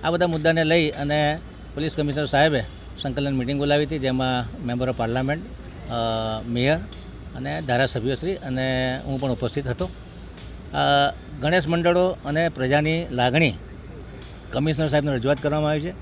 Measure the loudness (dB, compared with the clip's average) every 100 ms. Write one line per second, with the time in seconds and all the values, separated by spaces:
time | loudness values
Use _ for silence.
0 | 2 2 2 4 4 4 6 6 4 0
1 | 0 2 2 0 -6 -16 -12 -4 -4 0
2 | 0 0 2 6 6 4 -2 -10 -16 -8
3 | -4 -2 0 0 0 0 2 2 2 0
4 | 0 0 2 0 -4 -6 -4 -2 -2 0
5 | 0 0 0 -2 -6 -14 -14 -14 -6 -2
6 | 0 0 -2 -4 -2 2 4 2 -2 -12
7 | -14 -14 -14 -8 -6 -4 0 2 2 2
8 | -2 -2 -4 -4 -4 -2 0 0 0 -2
9 | -4 -2 -2 0 -2 -2 -4 -4 -4 -6
10 | -16 -16 -16 -16 -16 -14 -6 0 4 4
11 | 4 0 -14 -4 2 2 2 2 4 4
12 | 2 0 -2 0 0 0 2 4 4 0
13 | -2 2 4 6 2 0 -12 -14 -14 -14
14 | -14 -16 -16 -16 -6 -2 0 0 2 2
15 | 2 0 2 2 2 0 0 0 -4 -10